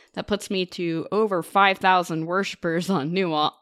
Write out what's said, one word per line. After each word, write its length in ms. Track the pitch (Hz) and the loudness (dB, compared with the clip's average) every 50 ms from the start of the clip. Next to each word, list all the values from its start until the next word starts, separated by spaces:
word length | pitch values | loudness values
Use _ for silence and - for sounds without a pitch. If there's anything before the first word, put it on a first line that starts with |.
| _ _ - | _ _ -10
That 100 | 190 - | -10 -6
puts 240 | - 208 196 - - | -4 -4 -4 -4 -4
me 160 | 208 190 180 | -2 -2 -2
to 420 | 175 - - 175 170 165 165 151 - | -4 -4 -6 -4 -4 -2 -4 -4 -2
over 320 | - 208 220 208 196 170 160 | 0 0 0 0 0 -2 -2
five 340 | - - 202 196 196 190 - | 0 2 4 4 4 4 4
thousand 480 | 202 190 185 185 175 - 170 160 160 | 4 4 4 4 2 0 -4 -6 -4
worshippers 640 | 165 180 196 196 - - - - 170 165 170 175 175 | -2 -2 -2 -4 -4 -6 -6 -4 -2 -2 -2 -2 -2
on 220 | 196 156 135 156 | -2 -2 -2 -2
Nuwa. 400 | 175 190 190 170 156 151 151 151 - _ | -2 -2 -2 0 0 0 0 0 -2 _